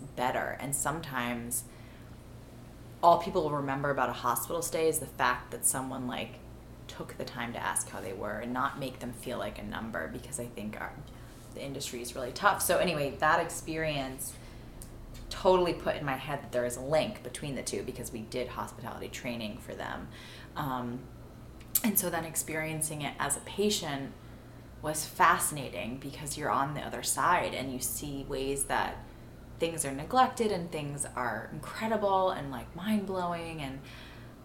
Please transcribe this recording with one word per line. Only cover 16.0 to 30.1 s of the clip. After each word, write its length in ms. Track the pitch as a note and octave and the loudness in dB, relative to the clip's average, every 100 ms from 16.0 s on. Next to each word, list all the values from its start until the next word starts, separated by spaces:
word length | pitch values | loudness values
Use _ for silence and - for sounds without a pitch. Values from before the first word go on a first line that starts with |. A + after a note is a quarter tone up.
| C#3+ | 0
my 100 | C3 | -2
head 260 | B2+ C#3+ | -2 -4
that 80 | - | 0
there 120 | B2+ | 0
is 140 | B2 A#2+ | 2 0
a 40 | |
link 420 | C3 D#3 A2 G#2+ | 2 4 4 0
between 320 | B2+ - D3+ B2 | -8 -6 -4 -4
the 80 | |
two, 180 | - G#2 | -2 -2
because 300 | G2+ B2+ A#2+ | -2 -4 -6
we 80 | A#2 | -6
did 260 | A2 C3 B2 | -4 -4 -2
hospitality 600 | - - - A#2 - F#2 | -4 -6 -6 -8 -6 -6
training 480 | - B2+ A#2 G#2+ - | -6 -4 -4 -4 -6
for 160 | - | -8
them. 340 | - C#2+ C#2+ - - - - - - | -6 -6 -6 -8 -12 -14 -14 -10 -4
Um, 440 | D3 B2+ A#2+ B2 - - - - - - - - | -2 -2 -2 -6 -8 -14 -14 -14 -14 -14 0 2
and 140 | A#3 F#3+ | 4 4
so 100 | F3+ | 4
then 140 | E3+ | 2
experiencing 800 | D#3+ D3+ - D#3 D#3 D#3 D3+ D3+ | 0 -2 -2 0 0 0 -2 0
it 140 | C#3+ - | -2 0
as 160 | C#3 - | 0 0
a 60 | |
patient 720 | - - G#3 G#3 E3 C#3 C3+ - - - - - - - | 0 2 4 4 2 -2 -4 -8 -14 -16 -16 -16 -16 -6
was 220 | D3+ D3+ - | -2 -2 -2
fascinating, 880 | - E3+ F3+ - D3+ A#2+ F2+ G#2+ C3 | 6 8 8 4 0 -4 -4 -4 -4
because 400 | C#3 - D3+ D3 | -6 -6 -6 -2
you're 140 | D3 | 2
on 240 | A2+ C#3 D3 | 4 2 0
the 60 | |
other 200 | - A#2+ | -4 -2
side 540 | - - D3 F3 G2+ E2+ | 0 4 6 6 4 0
and 180 | C3+ | -2
you 60 | B2+ | -2
see 460 | - - D3 C#3 C#3 | -2 -2 -4 -4 -2
ways 360 | C3+ C3+ C#3 - | -2 0 0 2
that 320 | B2 F#2+ - - - - - - - | 2 2 -2 -10 -14 -16 -16 -16 0
things 240 | E3 D#3+ | 0 2
are 80 | C#3 | -2
neglected 600 | C3+ D#3+ | -2 4